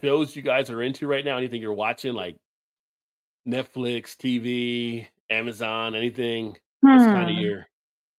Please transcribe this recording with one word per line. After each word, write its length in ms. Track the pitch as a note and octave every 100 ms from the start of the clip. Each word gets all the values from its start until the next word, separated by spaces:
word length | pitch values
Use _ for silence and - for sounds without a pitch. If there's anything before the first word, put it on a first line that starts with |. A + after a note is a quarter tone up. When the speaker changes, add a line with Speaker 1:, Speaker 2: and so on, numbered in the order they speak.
Speaker 1:
shows 340 | C#3+ D3+ D3+ C#3+
you 60 |
guys 280 | C3+ C3 B2+
are 120 | A#2
into 260 | C3 C3+ C#3+
right 180 | C#3 C#3+
now, 120 | B2+
anything 240 | B2+ A#2
you're 120 | A2
watching, 400 | G#2 A2 A#2+ C3
like 240 | A2 F2 D2+ _ _ _ _ _ _ _ _ _ _ A#2+
Netflix, 720 | B2+ B2+ C3 A#2+ A#2 - -
T 200 | B2+ B2
V, 680 | A#2+ B2 A#2+ A#2+ A#2+ A#2 A2 _ -
Amazon, 680 | A2 A#2 G#2+ A2 A2+ A2+ A2
anything 600 | A#2+ B2+ A#2+ A2+ A2 - _ _ C4+
that's 140 | C4 A3+
kinda 240 | F#3+ E3+
Speaker 2:
Hmm. 80 | E3+
Speaker 1:
your, 260 | G#2 G2 - _ _ _ _